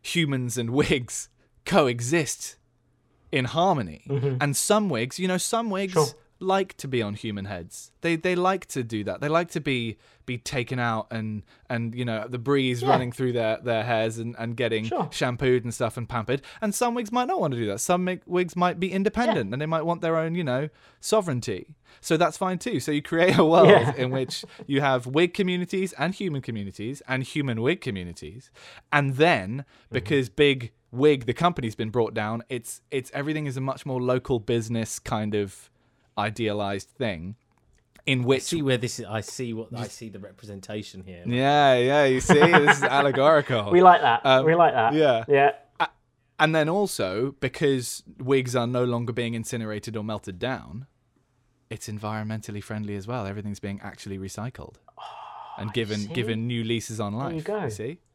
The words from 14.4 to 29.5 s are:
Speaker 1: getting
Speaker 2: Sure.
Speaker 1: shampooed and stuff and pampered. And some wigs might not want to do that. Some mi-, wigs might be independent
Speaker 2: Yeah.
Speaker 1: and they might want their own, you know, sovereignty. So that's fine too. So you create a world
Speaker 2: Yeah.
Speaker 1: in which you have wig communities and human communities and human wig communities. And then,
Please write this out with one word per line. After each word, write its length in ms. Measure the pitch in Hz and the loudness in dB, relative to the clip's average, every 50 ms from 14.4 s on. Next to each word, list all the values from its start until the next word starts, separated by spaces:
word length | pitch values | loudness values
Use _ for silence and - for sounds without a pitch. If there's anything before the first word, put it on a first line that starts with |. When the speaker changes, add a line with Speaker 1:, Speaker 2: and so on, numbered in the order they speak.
| 113 117 117 | -8 -8 -4
Speaker 1:
getting 280 | 113 127 113 110 110 110 | -2 -2 0 0 0 -2
Speaker 2:
Sure. 220 | 113 359 - 190 - | -2 -2 -4 -4 -4
Speaker 1:
shampooed 520 | - - 147 127 123 120 143 127 127 123 113 | -4 -2 -2 -2 -2 0 2 2 2 2 2
and 100 | 120 113 | -4 -4
stuff 240 | - 123 110 - 127 | -4 -4 -4 -4 -6
and 100 | 117 - | -10 -6
pampered. 320 | - 120 107 - 131 139 - - - - | -6 -6 -2 -2 -4 -4 -4 -12 -10 -4
And 120 | 226 208 202 | -4 -4 0
some 200 | - 247 240 233 | 0 0 0 0
wigs 180 | 247 226 196 | -4 -6 -2
might 140 | 233 247 247 277 | -2 -2 0 0
not 100 | 381 359 | 0 0
want 140 | 196 147 | 0 -2
to 80 | 127 117 | -2 -2
do 60 | 113 | -2
that. 140 | 101 98 - | -2 -2 -4
Some 240 | - - 180 180 185 | 0 0 2 2 2
mi-, 160 | 185 185 - _ | -2 -4 -6 _
wigs 320 | - 180 180 180 170 - | -2 0 0 0 0 0
might 240 | 175 180 180 165 175 | 0 0 0 0 -2
be 100 | 185 190 | -4 -2
independent 580 | 185 196 196 196 - 220 240 311 262 156 110 95 | 0 0 0 0 0 0 0 0 0 0 -2 -4
Speaker 2:
Yeah. 40 | 113 | -4
Speaker 1:
and 60 | 135 | -6
they 60 | 151 | -4
might 160 | 156 165 160 151 | -2 -2 -2 0
want 160 | 165 170 165 | -2 -2 -2
their 160 | 170 165 165 | -2 0 0
own, 180 | 160 160 165 165 | 0 0 -2 -4
you 100 | 180 170 | -4 -2
know, 260 | 131 123 131 147 151 _ _ _ - _ _ | -2 -2 -2 -4 -6 _ _ _ -20 _ _
sovereignty. 720 | - - 208 220 190 175 127 123 - - 98 90 - - - _ _ _ - _ | -2 2 2 2 2 0 -4 -4 -4 -4 -6 -6 -8 -14 -20 _ _ _ -20 _
So 160 | - - 165 | -2 0 2
that's 220 | 156 175 160 160 - | 2 2 0 0 -2
fine 200 | 190 185 185 175 | -4 -4 -4 -4
too. 220 | - 247 220 139 | -4 -4 -4 -2
So 120 | - - | -2 -2
you 100 | 147 147 | -2 -2
create 340 | 147 - 170 165 175 185 147 | -2 -2 2 4 4 6 6
a 80 | - 175 | 6 6
world 240 | 156 165 175 160 151 | 8 8 10 10 10
Speaker 2:
Yeah. 260 | 208 165 117 139 - | 10 8 6 2 -2
Speaker 1:
in 140 | 143 127 127 | -2 -2 -2
which 320 | 131 131 131 - - - - - - - - | -2 -4 -4 -4 -6 -12 -12 -16 -18 -18 -6
you 140 | - 139 135 | -2 0 2
have 260 | 147 139 131 127 120 | 4 4 2 2 0
wig 280 | 127 131 156 175 175 - | 0 2 2 2 2 2
communities 580 | - 196 185 180 180 180 175 - 190 190 180 - - | -2 -2 0 0 -2 -2 -2 -2 -2 -2 -4 -4 -4
and 160 | 143 175 190 | -4 -4 -4
human 260 | - 208 180 147 139 | -4 -4 -4 -4 -4
communities 640 | - - 113 107 101 98 - - 104 117 143 - - | -6 -6 -8 -6 -8 -8 -8 -8 -8 -8 -8 -10 -6
and 180 | - 131 127 135 | -6 -4 -4 -4
human 360 | - - 156 139 135 117 110 | -4 -4 -2 -2 -2 -2 0
wig 220 | 113 139 175 190 | 0 0 0 -2
communities. 680 | - 135 101 95 90 87 82 - - 76 90 123 - _ _ - - - - - _ _ | -4 -8 -6 -6 -8 -10 -12 -14 -16 -16 -16 -16 -20 _ _ -20 -20 -20 -20 -20 _ _
And 260 | - 143 143 135 131 | 0 0 0 0 2
then, 340 | 127 156 175 165 113 92 95 | 4 4 4 4 2 0 -6